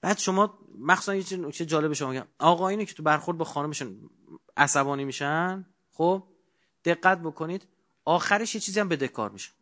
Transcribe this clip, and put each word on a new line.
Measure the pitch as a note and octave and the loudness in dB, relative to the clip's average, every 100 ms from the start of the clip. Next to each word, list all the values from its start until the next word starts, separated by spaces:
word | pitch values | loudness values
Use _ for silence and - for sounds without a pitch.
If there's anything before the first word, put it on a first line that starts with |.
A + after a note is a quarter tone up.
بعد | - G#3 | 0 0
شما، | - F#3+ G#3 - - - | 0 2 0 -2 -20 -10
مخصوصاً | C3+ F3+ - G3 | 2 2 2 -4
یه | |
چیز، | F#3 F#3 | -4 -6
نکته | D#3 C#3+ E3 | -8 -6 -2
جالب | D#3 D3+ | 0 0
شما | D3 C#3 | -2 -4
می‌گم، | C3 - _ | -6 -8 _
آقایونی | D3+ E3+ F#3 G3+ G#3 | 4 4 2 -2 -4
که | |
تو | - | -2
برخورد | D#3 D3+ D#3+ E3+ | 2 2 0 -4
با | D#3+ | -4
خانمشون | D3 D3 D3+ B2+ G2 - _ _ D#2+ _ - | -4 -4 -4 -8 -10 -20 _ _ -20 _ 2
عصبانی | C#3+ C#3+ C#3 C#3 C#3 | 4 4 2 -2 -4
می‌شن، | C3 C#3+ D#3 F3+ F#3+ F#3 _ _ | -4 -2 0 0 -4 -12 _ _
خب، | _ E3 F#3+ F#3+ _ _ _ _ _ - | _ 0 0 -4 _ _ _ _ _ -2
دقت | E3+ F#3 F#3 | 4 4 4
بکنید، | E3 D3 D#3+ F#3+ _ _ _ _ - | -2 -6 -6 -6 _ _ _ _ 0
آخرش | F3 - G3+ A3 A3 | 2 4 0 0 -4
یه | |
چیزی | - G3 | -4 -2
هم | G3 | 0
بدهکار | D#3+ C3 - G#2+ | 0 -2 -4 -6
می‌شن. | G2+ - _ | -6 -18 _